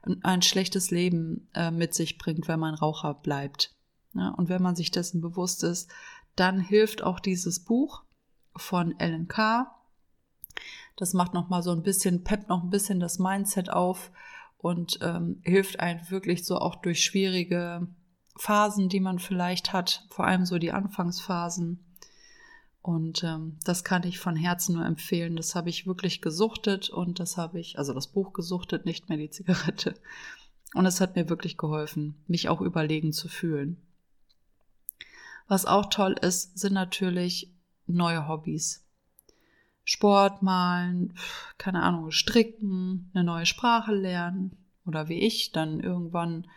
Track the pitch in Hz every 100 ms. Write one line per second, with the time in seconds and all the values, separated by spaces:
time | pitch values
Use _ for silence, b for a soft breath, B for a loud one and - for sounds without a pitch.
0 | - 180 190 180 - 190 185 190 - 175
1 | 180 170 165 165 - - 170 165 170 -
2 | 165 - - 160 151 160 160 156 151 151
3 | 151 143 - 143 139 - - _ _ _
4 | _ - 185 - 175 185 180 170 165 175
5 | 175 175 170 175 180 - 170 175 - B
6 | B B B - 185 190 180 208 214 -
7 | - 180 196 180 170 175 - 233 285 -
8 | - _ _ _ _ - - 180 175 -
9 | 170 165 165 - 220 233 262 - _ _
10 | _ _ _ _ - - B B B -
11 | 180 185 175 175 175 180 170 170 180 190
12 | 190 175 - 214 - 180 175 202 196 185
13 | 175 180 185 196 196 190 175 175 180 185
14 | - B B B B _ 175 175 170 -
15 | 170 170 170 - - 190 196 - 175 165
16 | 170 190 190 180 - 180 180 - 180 165
17 | - 196 190 185 175 175 175 170 175 -
18 | _ _ _ - - 208 208 208 185 190
19 | 190 180 - 180 180 180 - 190 180 -
20 | - - - 185 180 175 165 - 196 -
21 | 175 180 - 175 175 175 170 175 - -
22 | B B B B B B B _ - 165
23 | 160 165 170 160 160 156 - 180 - 180
24 | 175 180 185 160 175 175 - 170 165 156
25 | - 175 170 165 165 175 170 170 185 185
26 | 185 - - 160 220 - 208 196 - -
27 | 175 175 170 - 165 175 165 - 139 127
28 | 131 202 190 - 170 180 - 175 170 165
29 | - 156 151 - 185 180 156 - - -
30 | B B B B B _ - - 185 180
31 | 180 175 160 165 170 - 151 151 151 156
32 | 151 147 - 175 - 165 180 165 156 156
33 | 156 151 165 - 170 147 143 175 - _
34 | _ _ _ _ _ _ _ _ - -
35 | B B B B B 190 - 196 202 -
36 | 190 - 180 180 - - 202 196 180 -
37 | 190 180 180 180 - _ _ _ - 175
38 | 170 165 151 156 160 156 - - _ _
39 | _ _ _ b b b b b - -
40 | 208 202 196 196 190 185 180 180 180 180
41 | 180 - B B B - 196 190 180 175
42 | 160 - - 233 226 - 208 185 185 185
43 | 180 185 175 165 165 - 240 233 220 202
44 | 190 175 175 190 190 - _ _ 175 160
45 | 156 165 220 - - 165 160 156 180 175
46 | 170 170 170 165 -